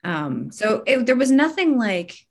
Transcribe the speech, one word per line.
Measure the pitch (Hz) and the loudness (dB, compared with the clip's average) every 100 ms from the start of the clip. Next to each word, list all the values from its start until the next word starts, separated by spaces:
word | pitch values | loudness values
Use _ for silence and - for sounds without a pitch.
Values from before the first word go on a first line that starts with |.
| - | -6
Um, | 165 147 120 143 | -6 -4 -6 -8
so | - 214 220 - | -6 -2 -2 0
it, | 262 247 | 0 2
there | 254 | 2
was | 262 | 4
nothing | 269 311 320 349 269 | 4 2 0 0 2
like | 220 185 175 - _ | 0 -2 -6 -14 _